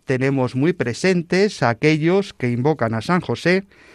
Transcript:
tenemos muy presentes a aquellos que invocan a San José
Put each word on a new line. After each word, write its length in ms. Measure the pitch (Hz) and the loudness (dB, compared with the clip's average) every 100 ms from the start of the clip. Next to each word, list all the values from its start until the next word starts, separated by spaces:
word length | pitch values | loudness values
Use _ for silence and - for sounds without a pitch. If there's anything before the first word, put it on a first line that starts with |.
tenemos 520 | - 127 135 139 123 127 | -4 -2 0 0 0 0
muy 160 | 156 | 0
presentes 920 | 175 123 117 185 180 160 180 208 - | 0 -4 -2 0 0 0 0 0 2
a 60 | 120 | 0
aquellos 680 | 117 151 156 160 190 196 | 2 2 2 2 0 -2
que 160 | - 123 | -4 -4
invocan 440 | 120 135 156 113 | 0 0 0 -2
a 80 | 113 | -4
San 180 | 107 175 | -2 -2
José 440 | - 120 170 185 - _ - | -2 -2 0 0 -2 _ -20